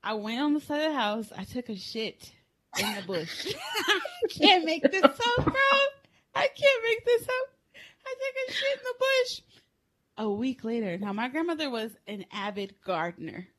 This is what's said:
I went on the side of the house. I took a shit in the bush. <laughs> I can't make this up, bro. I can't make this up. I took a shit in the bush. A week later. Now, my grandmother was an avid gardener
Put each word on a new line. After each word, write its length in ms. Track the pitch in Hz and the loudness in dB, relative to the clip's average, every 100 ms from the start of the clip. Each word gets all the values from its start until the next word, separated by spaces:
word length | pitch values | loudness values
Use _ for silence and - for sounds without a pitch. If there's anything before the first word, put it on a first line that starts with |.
I 120 | 196 | -4
went 260 | 214 208 233 | -4 -4 0
on 140 | 294 | 2
the 60 | 294 | 2
side 220 | 285 294 | 0 0
of 100 | 311 | 0
the 60 | 294 | 2
house. 340 | 214 214 214 - | 0 0 -4 -10
I 80 | |
took 240 | 196 254 247 | -8 -8 -8
a 80 | 202 | -10
shit 560 | - 226 220 - - _ _ _ _ - | -8 -6 -8 -8 -20 _ _ _ _ -4
in 160 | 202 | -2
the 80 | 208 | -4
bush. 520 | 180 175 165 - - 480 719 | -4 -4 -4 -6 -6 -6 -4
<laughs> 180 | 440 330 | -4 2
I 400 | 403 - 698 453 | 2 0 -4 -4
can't 360 | - 311 370 | 4 6 8
make 180 | 320 320 | 4 2
this 220 | 285 381 | 2 6
up, 400 | 370 359 480 494 | 4 4 0 2
bro. 100 | 523 523 539 554 554 554 _ _ _ | 2 2 4 4 2 -2 _ _ _
I 140 | - 539 | -2 -2
can't 360 | - 571 523 | 4 4 4
make 200 | 453 453 | 2 0
this 180 | 480 466 | 4 2
up. 320 | - 508 523 _ _ - - _ 539 | 2 -2 -4 _ _ -20 -20 _ -12
I 80 | |
took 340 | 523 539 523 508 | -6 -4 -4 -4
a 40 | |
shit 260 | 508 539 539 | -2 -2 -2
in 40 | |
the 120 | 508 494 | -4 -2
bush. 420 | 523 523 508 - _ - _ _ _ _ _ - | 2 2 2 -4 _ -20 _ _ _ _ _ -6
A 120 | 214 | -4
week 340 | 202 254 254 | -2 -2 -4
later. 340 | 226 233 208 175 | -4 -2 -2 -4
Now, 140 | 202 | -4
my 160 | 202 247 | -4 -4
grandmother 420 | 285 339 320 302 | -2 -2 -2 -2
was 220 | 233 220 220 - | -4 -6 -10 -12
an 180 | 202 185 | -12 -10
avid 420 | 208 202 202 196 - | -6 -6 -6 -8 -10
gardener 640 | - 175 170 170 160 101 185 | -4 -2 -2 -4 -12 -12 -14